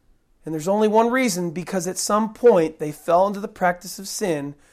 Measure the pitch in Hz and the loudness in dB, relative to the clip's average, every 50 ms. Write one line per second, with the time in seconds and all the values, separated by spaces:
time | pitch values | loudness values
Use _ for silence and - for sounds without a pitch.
0 | _ _ _ _ _ _ _ _ _ 156 160 156 147 190 202 214 220 214 208 220 | _ _ _ _ _ _ _ _ _ -8 -8 -4 -2 0 0 2 2 4 4 4
1 | 233 240 247 262 254 226 170 180 175 170 151 185 165 - 196 185 165 185 180 - | 4 4 2 0 0 0 -2 -2 -4 -4 -6 -8 -8 -6 -6 -4 -4 -4 -6 -6
2 | - - 208 214 220 214 220 - 247 240 214 175 160 156 160 - 160 151 147 - | -2 0 0 0 0 -2 -2 2 4 6 6 6 4 0 -2 -6 -8 -8 -8 -6
3 | - 175 170 180 190 208 202 202 202 - - - 185 180 180 180 - 180 - - | -2 2 2 4 2 2 0 -4 -8 -10 -6 -2 -2 -2 -2 -2 -8 -14 -14 -14
4 | 190 - - - 214 175 160 143 139 143 143 - _ _ | -12 -12 -8 -4 -2 -2 -2 -2 -4 -8 -12 -16 _ _